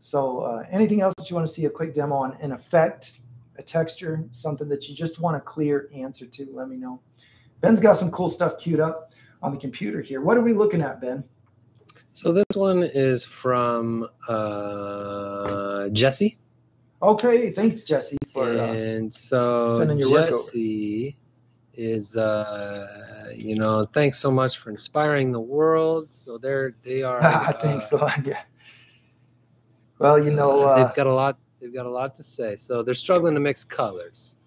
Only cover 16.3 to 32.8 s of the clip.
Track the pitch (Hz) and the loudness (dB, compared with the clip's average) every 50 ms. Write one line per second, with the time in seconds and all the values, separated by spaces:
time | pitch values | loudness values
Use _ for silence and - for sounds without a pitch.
16.3 | - _ _ _ _ _ _ _ _ _ _ _ _ _ - 196 220 214 - 247 | -2 _ _ _ _ _ _ _ _ _ _ _ _ _ 4 4 4 4 4 4
17.3 | 233 240 240 196 - 190 214 226 - - - - 156 135 - - 143 139 - - | 4 4 2 0 -2 2 2 2 2 0 -4 -2 -2 -2 -2 -4 -8 -8 -8 -6
18.3 | _ 135 131 120 117 117 113 117 113 110 110 110 110 110 110 110 - - - - | _ -2 -2 0 0 0 -2 -2 -2 -4 -4 -2 -2 -4 -4 -6 -8 -12 -4 0
19.3 | 131 123 120 120 120 120 120 117 117 117 - 151 147 143 139 131 139 151 160 165 | 2 2 2 2 2 2 2 2 2 2 2 2 2 2 2 4 6 4 4 4
20.3 | - 120 - - - 120 110 110 107 107 107 104 104 110 123 139 143 _ _ _ | 2 -2 -2 -4 -4 -4 -4 -2 -4 -4 -4 -4 -4 -4 -6 -6 -8 _ _ _
21.3 | _ _ _ _ _ _ _ _ _ 120 117 113 113 110 101 - - 113 110 107 | _ _ _ _ _ _ _ _ _ -8 -6 -4 -4 -4 -4 -4 -2 -2 0 0
22.3 | 107 107 107 104 104 104 101 101 101 101 101 101 104 104 98 - 107 107 107 104 | 0 -2 -2 -4 -8 -8 -8 -10 -10 -12 -12 -14 -16 -18 -18 -18 -18 -16 -16 -16
23.3 | 113 113 110 107 110 110 110 110 110 107 107 - - 151 147 139 135 - - 139 | -14 -12 -8 -4 -2 0 2 2 4 2 2 2 2 2 2 2 2 0 0 2
24.3 | 131 131 131 127 - - - 120 107 104 - - _ 147 151 151 147 143 131 127 | 2 2 2 0 -2 -6 -12 -12 -12 -10 -12 -4 _ 0 2 2 2 2 0 0
25.3 | 123 117 113 117 135 147 156 160 160 160 160 160 160 160 156 151 - - - 131 | -2 -4 -6 -4 0 2 2 4 4 4 2 2 0 -2 -4 -8 -18 -20 -16 -16
26.3 | 117 117 120 135 139 135 135 131 113 _ _ 123 127 131 135 127 127 123 - 160 | -14 -8 -6 -4 -2 -2 -2 -4 -6 _ _ -6 -4 -4 -2 -2 0 4 4 6
27.3 | - - 147 - 139 - - 151 143 135 - - 147 143 151 131 - 143 127 139 | 6 4 0 0 -2 0 0 -2 0 -2 -2 0 0 2 2 0 0 -2 -4 -4
28.3 | - - - _ _ _ _ - - - - _ _ _ _ _ _ _ _ _ | -6 -8 -10 _ _ _ _ -20 -20 -20 -20 _ _ _ _ _ _ _ _ _
29.3 | _ _ _ _ _ _ _ _ _ _ _ _ _ _ 151 143 151 151 147 147 | _ _ _ _ _ _ _ _ _ _ _ _ _ _ 6 8 8 8 6 4
30.3 | 147 147 143 143 139 139 139 139 135 131 131 120 - - 139 135 131 131 135 139 | 2 4 4 4 6 6 6 8 8 8 6 4 4 0 2 2 2 2 2 0
31.3 | 135 _ _ _ _ _ 131 120 120 131 123 123 123 123 131 135 131 - 147 - | -2 _ _ _ _ _ -18 -14 -12 -10 -8 -6 -6 -4 -6 -6 -8 -12 -20 -16
32.3 | - - 123 110 101 101 - - 127 120 | -8 -6 -6 -6 -6 -8 -6 -4 -4 -2